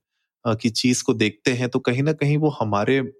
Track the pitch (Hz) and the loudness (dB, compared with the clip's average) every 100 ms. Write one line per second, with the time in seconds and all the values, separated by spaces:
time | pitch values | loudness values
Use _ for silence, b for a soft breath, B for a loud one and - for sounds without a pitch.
0 | _ _ _ _ 120 110 120 107 127 123 | _ _ _ _ -4 -2 -2 0 0 0
1 | - 113 107 - - 123 123 127 127 123 | 0 2 0 0 -2 -2 -2 -2 -2 0
2 | 143 156 143 147 156 - 110 101 107 135 | 0 0 0 2 0 -2 -2 0 2 0
3 | 123 - | 0 -8